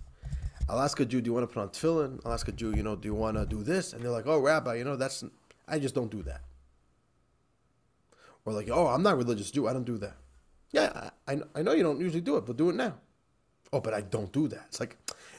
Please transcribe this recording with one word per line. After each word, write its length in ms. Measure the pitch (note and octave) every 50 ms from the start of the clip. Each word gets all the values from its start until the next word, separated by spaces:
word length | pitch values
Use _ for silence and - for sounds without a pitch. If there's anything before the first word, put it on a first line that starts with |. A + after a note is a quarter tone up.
| - - - - - - - - - - - - - -
I'll 140 | G#2 B2
ask 180 | C3+ C#3+ - -
a 60 | C#3
Jew, 160 | A2+ B2+ B2+
"Do 80 | A2 A#2
you 40 | A#2
wanna 140 | B2 B2 A2+
put 100 | - A#2
on 120 | G2+ G2
tefillin?" 500 | - - - D#3+ E3 D#3+ D3 C3 C3 - -
I'll 80 | A#2+ A#2
ask 140 | A2+ - -
a 40 |
Jew, 220 | G#2 - A#2 A2 G#2+
you 80 | G#2+ G#2
know, 120 | G#2+ G#2+
"Do 120 | - - G#2+
you 80 | G#2+
wanna 300 | G#2+ A2 A2 G#2+ G#2+ G#2
do 180 | - A#2 G#2+ G#2
this?" 300 | B2+ F3 F#3+ E3+ - -
And 100 | A2+ A#2
they're 80 | B2
like, 160 | A#2+ A2+ G#2+ C3+
"Oh, 120 | D#3+ D#3
Rabbi, 360 | C3 C#3+ D#3+ D#3 C3 B2+ A2+
you 80 | A#2 B2
know, 120 | C#3 C#3+
that's, 280 | B2 C3 C3+ - - - - - _ _ - - _ _ -
I 120 | D#3 D#3
just 160 | C#3 B2+ -
don't 160 | C#3 A#2+ -
do 120 | - G#2 E2
that." 180 | C2+ C2+ - - - - - - _ _ _ _ _ _ _ _ _ _ _ _ _ _ _ _ _ _ _ _ _ _ _ _ _ _ _ _ _ _ _ - - - _ -
Or 80 | A2 A2
like, 160 | G#2 G#2+ G#2
"Oh, 180 | B2 E3 F3 C#3
I'm 160 | A#2+ C#3+ F#3
not 100 | G#3 F3+
a 40 | C3
religious 340 | A#2+ A#2+ A#2 G2+ G2 -
Jew. 160 | - D3 C3+ G#2+
I 60 | C3
don't 120 | C3 B2
do 120 | B2 A#2+ G#2+
that." 180 | G2+ - - - - - _ _ _ _ _ _ _ _
"Yeah, 380 | - D4 D#4 - - - - - - _ - -
I, 60 | C#3
I, 80 | D3+ - - -
I 60 | C#3+
know 120 | D#3+ G#3+ D4+
you 100 | D#4+ F#3+
don't 160 | D#3 C#3+ C#3
usually 220 | F3+ F#3 D#3 E3+
do 160 | E3+ - D4 -
it, 80 | G#2+
but 120 | A#2 A#2+ -
do 120 | D#3 F3+
it 60 | E3+
now." 200 | A3 C4 G#3+ C#3 - - _ _ _ _ _ _ _ _ _ _ _ _ - -
"Oh, 60 | C3+
but 140 | - A2 A2
I 80 | G#2
don't 300 | G#2 F#2+ - A2 G#2 F#2+
do 160 | - C#3 D#3 C3
that." 180 | G#2 - - -
It's 120 | - -
like, 180 | B2+ A2 - - _ - - - - - -